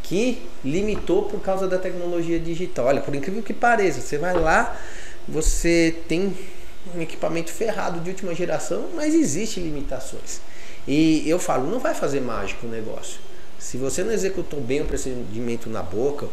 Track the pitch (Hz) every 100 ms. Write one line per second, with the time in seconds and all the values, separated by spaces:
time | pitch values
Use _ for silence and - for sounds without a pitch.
0 | - 175 247 - - - 135 165 214 196
1 | - 180 - 202 - 190 190 180 185 180
2 | 175 175 165 165 160 165 180 - 123 135
3 | - 139 143 208 - 226 240 226 190 131
4 | - 147 175 180 160 190 247 - - -
5 | - - - 143 156 - 170 170 165 165
6 | - 165 196 180 - - - - - 175
7 | 160 - 170 165 165 - 226 190 214 170
8 | 170 190 190 170 175 156 - 185 277 330
9 | 302 320 247 139 220 - 170 143 127 131
10 | - - - - - - - - - 143
11 | 160 156 147 175 - 139 135 233 320 320
12 | 160 139 123 107 98 - 117 113 107 -
13 | - - - - - - - 127 135 135
14 | 202 214 190 180 165 147 117 139 156 135
15 | 135 123 107 107 120 117 123 107 90 101
16 | 139 143 95